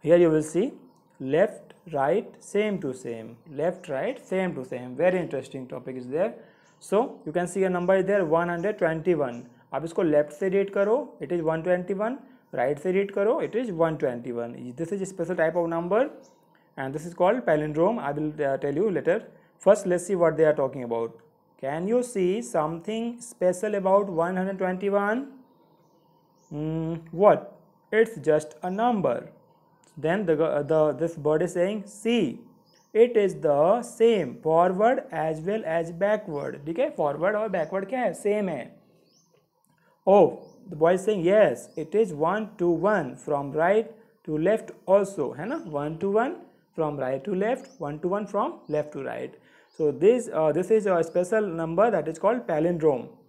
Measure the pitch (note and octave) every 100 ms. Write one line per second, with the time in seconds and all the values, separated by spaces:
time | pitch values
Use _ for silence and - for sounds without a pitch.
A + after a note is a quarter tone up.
0 | D3 F3 E3+ D#3 D#3 E3+ B3+ - - _
1 | _ _ C3+ D3 G3+ - - - - D3
2 | C3+ G3 - - - G3+ G#3+ G3 C3+ B2+
3 | A#2+ A2+ A2+ A#2+ - D3+ E3 F#3 - C3+
4 | F#3+ C#4+ - F#3+ F#3 C#3+ B2+ B2+ B2 B2+
5 | F3+ F#3 D3+ C#3 - C3+ B2+ C#3+ - C3
6 | B2 D3 G#3+ A#3 - _ _ _ - G3
7 | C4+ - F3 E3+ F3 F#3+ F#3+ F3+ F3+ F#3+
8 | F#3+ G3+ E3+ E3 F3 E3+ F#3 G#3 E3+ E3
9 | D#3 D#3+ C3+ A#2+ - _ _ C#3 D#3+ F#3
10 | F3 D3 D3 - F#3+ F#3+ G3 G3+ G3+ B3+
11 | C#4+ - D3 F3 D#3+ D#3+ E3+ F3+ F3+ F#3+
12 | G#3+ C#4 - - _ C3+ B2+ D3 F#3 F#3
13 | G3+ G3 G3+ D4+ C#3+ G#3+ B3+ E3 E3 D3+
14 | C#3+ A#2+ A#2+ A#2 A#2 B2 B2 B2 E3 G3+
15 | F#3 F#3+ E3+ F3+ D#3+ F3 E3+ E3 E3+ G#3
16 | D4 - - _ _ _ _ - C3+ D3
17 | E3+ E3+ F3+ B3 A#3 D#3 D3+ D3+ F3+ A#3
18 | C#3+ D3 D3+ D3+ C#3 C3+ C#3+ C#3+ G#3+ D#3+
19 | D3 G3+ - - _ _ F#3 G#3 F#3 F3
20 | F3+ F#3+ E3+ D3+ D#3 D3+ C3+ C3+ A#2+ A#2
21 | A#2 - _ _ _ _ C3+ D#3 F#3+ B3
22 | B3 G3 F3+ G3+ A#3 E3+ D#3 E3 F#3 A3
23 | A#3 A#3 - - F3+ F3+ G#3+ G3+ F#3 G3
24 | G3+ E3 E3+ F#3 F#3+ F#3+ F#3 F#3 G3 G3+
25 | G3+ A#3 C#4 - _ _ _ _ _ _
26 | _ _ _ _ _ D3 D#3 D#3+ D#3+ E3
27 | - E3 G3+ D3+ - - _ _ _ G#3+
28 | A3+ F3 C3+ D3+ D3+ - F#3 F#3+ A#3+ A3
29 | D3 A#2+ - - _ _ _ _ _ -
30 | D3+ F#3+ F#3 D#3 D#3+ C#3 C#3+ D#3 D3+ C#3
31 | E3 E3 D3 D#3 F3 F3+ F3+ G#3+ G3 -
32 | A3+ A#3+ D3 - - _ _ _ _ G#3+
33 | A#3+ A#3 G3 D#3 D3+ C#3+ E3 A#3 - -
34 | A3+ G#3+ C3+ A#2+ D#3 D#3+ F3+ F#3 A3 C4+
35 | - D#3+ D#3 D#3 E3 A3 F3+ E3 E3 E3+
36 | G3 G#3 G3+ D3 C#3+ C#3 D3 E3 G3 D4
37 | D3+ C#3+ F3+ G#3 A3 F#3 D3+ F#3+ F#3+ B3+
38 | A3+ D#3+ G#3 G#3 F#3+ D3 - - _ _
39 | _ _ _ _ _ _ _ _ _ _
40 | - G3 E3+ - - - - D#3+ D#3+ F#3
41 | F#3+ G#3 E3 G#3 F3+ A#2+ - - D#3 G#3
42 | A3 D3 D#3+ G3+ G#3 - F3 E3 F#3+ G#3
43 | C3+ C3+ - C#3+ C#3+ D3+ E3+ G#3+ A3 -
44 | _ _ - D#3 E3+ A3 - - - G3
45 | G3 G3 B2+ B2+ F#3+ D#4 A3+ D3 D3 D#3+
46 | G3 G#3 C4 F4+ - _ _ - D3+ D3
47 | B2+ C3+ - F#3 G#3 C4 - - D3+ D3+
48 | F3 G3+ G#3 G3+ C#4 E4 - D3+ D3 C#3
49 | B2+ A#2 C3 - _ _ _ - D3+ C3
50 | F#3 B3 A3 - D#3 D3 F#3 A3 G3 F3
51 | E3 F3+ F3+ A3 G#3 E3 D#3+ E3+ A#3 F#3
52 | D3 D#3+ F#3+ B3 - D#3 E3 F3 D#3 B2+
53 | - -